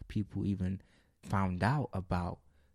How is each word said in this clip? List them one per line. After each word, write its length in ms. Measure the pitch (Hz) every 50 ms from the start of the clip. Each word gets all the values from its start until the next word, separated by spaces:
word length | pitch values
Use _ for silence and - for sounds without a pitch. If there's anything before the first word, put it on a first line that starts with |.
| -
people 360 | - - 110 101 - - 101 -
even 360 | 101 98 95 92 92 95 95 - - _ _ _ _ _ _ -
found 400 | - 110 98 98 92 90 90 92
out 260 | 110 147 147 120 - -
about 460 | 95 95 - 92 87 87 87 - - - - - - - _